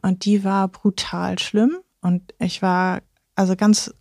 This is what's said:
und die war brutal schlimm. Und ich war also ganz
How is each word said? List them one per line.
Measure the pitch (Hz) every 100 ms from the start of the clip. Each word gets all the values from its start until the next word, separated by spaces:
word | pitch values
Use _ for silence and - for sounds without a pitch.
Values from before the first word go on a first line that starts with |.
und | 190 185 196
die | 208
war | 196 196 190
brutal | - 208 185 - 175 180 185
schlimm. | - 208 233 349 - _
Und | 180 175 - -
ich | 185 -
war | 190 180 185 180 - _ _ -
also | 190 185
ganz | 208 214 - -